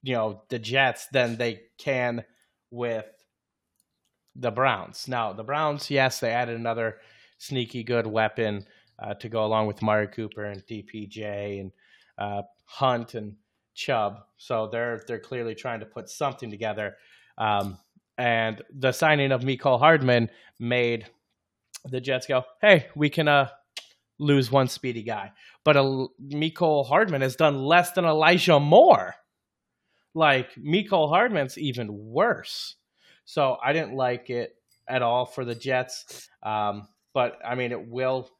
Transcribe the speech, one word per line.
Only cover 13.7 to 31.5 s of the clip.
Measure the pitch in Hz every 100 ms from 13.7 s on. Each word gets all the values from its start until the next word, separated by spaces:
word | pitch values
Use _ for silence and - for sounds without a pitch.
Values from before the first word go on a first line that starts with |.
Chubb. | - - 123 104 95 _ _
So | - 120 110
they're, | 117 120 113 -
they're | 117
clearly | - 127 117
trying | 110 131 113
to | 107
put | - 104
something | - 143 127 120
together. | 107 110 107 104 98 _ _ _ -
Um, | 107 104 101 92 _ _ _ -
and | 123 117 113 107 -
the | 139 131
signing | 123 160 151 139
of | 131
Mecole | 127 127 143 123
Hardman | 147 160 131 123 113 - - _
made | 117 123 120 117 110 _ _ _ _ _ _ -
the | 139 127
Jets | 120 131 -
go, | 131 127 _
"Hey, | 208 185 - -
we | 151
can, | 156 151
uh, | 143 135 - _ - - _ _ _
lose | 147 143 123
one | 135 131
speedy | - 131 117
guy." | 107 107 98 _ - _
But, | - 143
uh, | 135 135 131 _
Mecole | 135 147 160 - 170 151 127
Hardman | 147 214 147
has | 135 127
done | 160 139
less | 135 170 175
than | -
Elijah | 170 156 156 180 - 151
Moore. | 147 180 339 285 90 - _ _ _ _ _ _ _ _ _
Like, | 160 156 135 123 -
Mecole | 143 175 208 185 151
Hardman's | 165 240 196 135